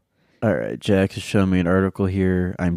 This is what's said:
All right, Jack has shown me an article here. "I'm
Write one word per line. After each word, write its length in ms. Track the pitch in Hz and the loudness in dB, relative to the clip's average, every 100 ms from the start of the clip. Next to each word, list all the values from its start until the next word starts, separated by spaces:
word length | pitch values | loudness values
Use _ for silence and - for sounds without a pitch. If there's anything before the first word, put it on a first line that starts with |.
| _ _ _ _ | _ _ _ _
All 120 | 110 71 | -2 -2
right, 220 | 55 62 | -4 -6
Jack 360 | - 95 95 | 0 2 2
has 100 | - | -2
shown 280 | - 104 95 | -4 0 2
me 80 | 92 | 2
an 60 | 87 | 2
article 380 | 95 95 - 95 | 2 0 0 -2
here. 460 | 95 92 92 90 - | 0 0 0 -2 -2
"I'm 160 | 90 | -4